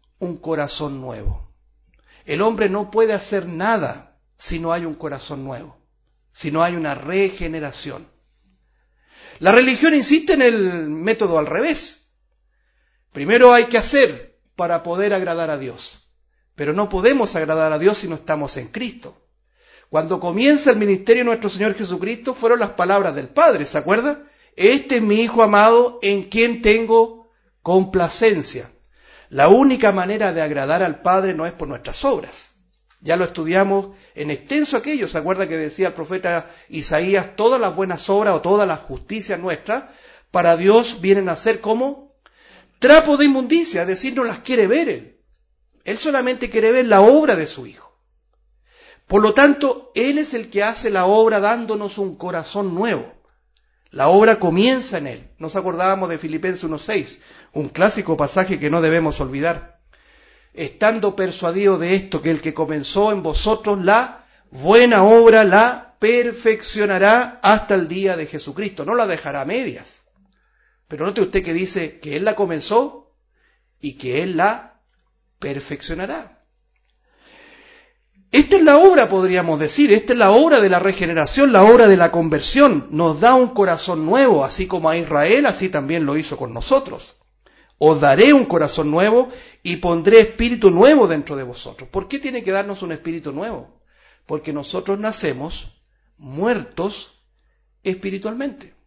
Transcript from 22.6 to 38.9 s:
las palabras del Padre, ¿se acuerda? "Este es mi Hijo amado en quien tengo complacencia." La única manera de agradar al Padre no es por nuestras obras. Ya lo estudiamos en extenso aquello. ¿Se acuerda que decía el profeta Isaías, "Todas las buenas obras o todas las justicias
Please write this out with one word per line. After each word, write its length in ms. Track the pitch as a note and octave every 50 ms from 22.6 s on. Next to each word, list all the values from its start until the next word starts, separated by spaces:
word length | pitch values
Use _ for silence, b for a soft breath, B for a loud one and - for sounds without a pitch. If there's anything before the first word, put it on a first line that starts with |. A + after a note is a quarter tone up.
las 100 | G#3+ F#3+
palabras 440 | - - F3 E3+ G3 G3+ F#3+ E3+ D3
del 140 | C#3+ C3 B2+
Padre, 360 | - C#4+ E4 D#4+ A#3 D#3+ D3
¿se 140 | - - D3+
acuerda? 480 | C#3 E3+ G3+ A3+ A#3+ D4 D4 - b b b b b b b
"Este 420 | b F3+ G#3+ C4 C#4 C4+ - C4+
es 60 | A#3 A3
mi 200 | G#3 G#3 A3 A#3
Hijo 200 | A3+ - A#3 A3+
amado 560 | G#3 G#3 G3+ G#3+ A3+ A#3 A#3+ B3 A#3+ A#3+ - -
en 220 | G3 G3+ G3 F#3+
quien 360 | - - A3+ A#3 A#3+ A#3 A#3
tengo 720 | A3+ G#3+ G#3+ A3+ A3+ A3 A3+ A3+ A3+ A3+ - - _ _ _ _ _ _ _ _ -
complacencia." 1080 | E3 F3+ F#3+ F#3 F#3+ - F#3 E3+ E3 - - A3+ A3 G#3 D#3+ C3 - - B2 A2+ - _ _ _ _ b b b b b b b b
La 180 | b C3+ C#3+ E3+
única 440 | G3+ B3 C#4 C4+ B3+ - A3+ G#3 F#3+
manera 420 | F#3+ F3+ F#3+ G#3+ A3 G#3+ F#3+ E3
de 80 | E3 D#3
agradar 400 | D3+ D3 C#3+ C3+ C#3 D#3+ F3+ F#3+
al 180 | E3 D3 -
Padre 320 | - F3+ F#3 F#3+ F#3+ F#3+ F3
no 140 | D#3 D#3+
es 60 | E3+ E3+
por 160 | - E3 C3+
nuestras 360 | C#3 A#2 - - - - -
obras. 520 | C#4 A#3+ - - - - - - - _ _ _ _ _ _ _ _ _ _
Ya 160 | - D3 E3
lo 80 | F3+ F#3
estudiamos 720 | E3+ - E3+ D#3+ D#3+ E3+ F#3+ G3 G3 G3 G3 G3 G3 b b b b b
en 160 | b D3+ D3+
extenso 460 | D3 - - - C4+ D4+ D4 - C#4
aquello. 320 | A#3 - C#4+ D4+ C4 G3 D#3
¿Se 100 | - D#3+
acuerda 300 | D3+ F3 F#3+ F#3 F#3+ D#3
que 80 | E3
decía 320 | D#3+ D#3 D3+ D#3 - F#3+ F3+
el 60 | F3
profeta 560 | - D#3 D3+ F#3 F#3 F#3 F3+ E3+ E3 D#3 B B B B B
Isaías, 680 | B D3+ C#3 - E3 D3+ F3 F#3 G3 G3 F3+ - -
"Todas 260 | - G#3+ A#3 C4 B3
las 140 | A3 F#3 D#3
buenas 360 | F3 F#3+ F#3 F3 D#3+ - -
obras 240 | G3 G3+ A3 G#3 F3+
o 80 | D3+ D#3
todas 260 | F3 G3 G#3 G3+ F#3
las 120 | D#3 D#3
justicias 580 | - -